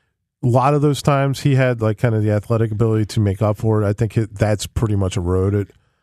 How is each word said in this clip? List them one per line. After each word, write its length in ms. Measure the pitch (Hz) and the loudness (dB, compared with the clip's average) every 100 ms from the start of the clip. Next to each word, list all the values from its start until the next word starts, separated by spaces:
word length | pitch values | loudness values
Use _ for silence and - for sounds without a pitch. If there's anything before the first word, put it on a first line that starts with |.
| _ _ _ _ | _ _ _ _
a 40 | 127 | 0
lot 260 | 123 135 | 2 2
of 80 | 147 | 2
those 200 | 147 135 | 2 0
times 400 | - 139 139 131 | 0 2 0 0
he 140 | 147 131 | 0 2
had, 260 | 131 117 | 2 0
like, 160 | 110 107 | -2 0
kind 180 | 123 110 | 0 0
of 80 | |
the 80 | 107 | 0
athletic 400 | 104 - 113 113 | 0 0 -2 0
ability 340 | 104 113 110 104 | 0 0 0 0
to 120 | 113 | 0
make 220 | 101 92 | 0 0
up 160 | 107 104 | -2 0
for 240 | 110 107 | 0 0
it. 40 | 101 | 0
I 60 | |
think 240 | 101 110 117 | 0 -2 -2
it, 180 | 110 101 | -4 -2
that's 300 | 107 107 - | 0 0 -4
pretty 280 | - 110 101 | -4 -2 0
much 200 | 95 95 | -2 -2
eroded. 540 | 87 92 98 101 98 _ _ _ | -2 0 0 -2 -4 _ _ _